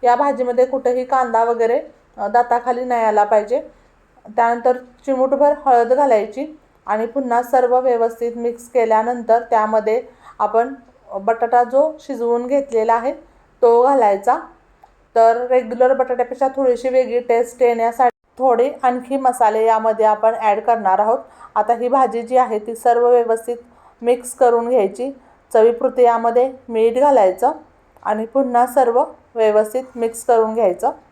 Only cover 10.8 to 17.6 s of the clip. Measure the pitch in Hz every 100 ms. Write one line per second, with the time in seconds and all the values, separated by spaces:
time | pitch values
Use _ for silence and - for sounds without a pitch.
10.8 | _ _ - 196 196 226 233 240 240 262
11.8 | 311 311 - 262 233 240 247 285 277 226
12.8 | 220 233 240 311 - _ _ _ 233 233
13.8 | 254 277 226 196 220 294 - _ _ _
14.8 | _ _ _ - 226 233 247 254 226 233
15.8 | 254 262 277 247 240 254 269 262 262 240
16.8 | 254 254 247 240 247 233 247 -